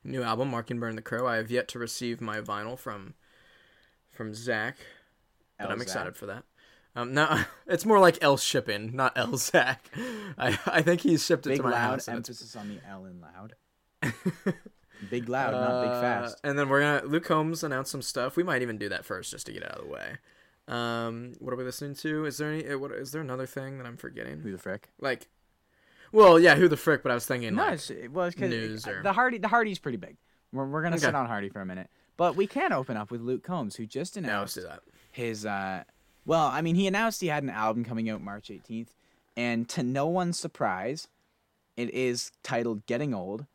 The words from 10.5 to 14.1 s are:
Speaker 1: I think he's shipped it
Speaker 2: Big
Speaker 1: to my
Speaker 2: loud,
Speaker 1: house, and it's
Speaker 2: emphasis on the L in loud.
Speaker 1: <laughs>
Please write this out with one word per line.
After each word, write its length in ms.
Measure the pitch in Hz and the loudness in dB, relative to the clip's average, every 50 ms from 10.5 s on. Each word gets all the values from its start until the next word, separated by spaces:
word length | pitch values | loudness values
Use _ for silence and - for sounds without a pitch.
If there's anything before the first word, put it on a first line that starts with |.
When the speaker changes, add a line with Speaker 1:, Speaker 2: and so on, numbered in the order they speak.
| 107 98 - | 0 0 -2
Speaker 1:
I 160 | - - 170 | 2 2 4
think 180 | 151 165 175 175 | 4 4 2 4
he's 240 | - - 165 143 - | 4 4 4 4 4
shipped 220 | - 170 139 - | 2 0 0 2
it 40 | 143 | 0
Speaker 2:
Big 60 | 135 139 | 0 2
Speaker 1:
to 40 | |
my 80 | 131 123 | 2 2
Speaker 2:
loud, 200 | 123 123 117 110 | 2 2 2 0
Speaker 1:
house, 160 | - 131 - - | 0 -2 -4 -6
and 100 | 120 117 | -8 -8
it's 100 | 113 - | -8 -10
Speaker 2:
emphasis 260 | 120 - 120 113 - | -14 -14 -16 -16 -14
on 120 | 117 104 104 | -12 -10 -10
the 120 | 104 90 - | -10 -12 -14
L 200 | 95 98 95 95 | -16 -16 -16 -16
in 140 | 95 90 87 | -16 -18 -18
loud. 340 | 85 76 85 92 101 113 - _ _ _ _ _ _ _ _ _ | -20 -20 -18 -18 -18 -18 -18 _ _ _ _ _ _ _ _ _
Speaker 1:
<laughs> 100 | - 131 | -4 -4